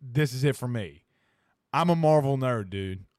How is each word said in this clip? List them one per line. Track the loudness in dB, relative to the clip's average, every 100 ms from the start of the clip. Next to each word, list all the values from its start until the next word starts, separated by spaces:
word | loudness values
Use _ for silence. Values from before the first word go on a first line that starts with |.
this | -4 0 0
is | 2
it | 0 0
for | -4
me. | -6 -8 -14 _ _ _ _ _ _ _
I'm | 0 2
a |
Marvel | 2 4 4 4 0
nerd, | 0 -2 -4
dude. | -6 -6 -8 -14